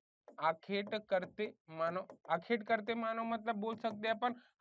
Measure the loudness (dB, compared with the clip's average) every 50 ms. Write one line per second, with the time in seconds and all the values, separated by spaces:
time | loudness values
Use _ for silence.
0 | _ _ _ _ _ -20 -8 0 2 2 2 2 -2 -2 0 0 0 0 -2 -4
1 | -2 2 2 2 2 0 -4 -2 -2 -2 -4 _ _ -12 -4 0 0 0 0 -2
2 | -4 -6 -12 -10 -2 0 0 0 2 0 -2 0 2 2 2 2 2 0 -2 -2
3 | 0 -2 -2 -2 -2 -2 -2 -2 -2 -2 -2 -2 -2 -2 -4 -2 -4 -4 -4 -2
4 | 0 0 0 2 2 0 0 -2 -10 _ _ _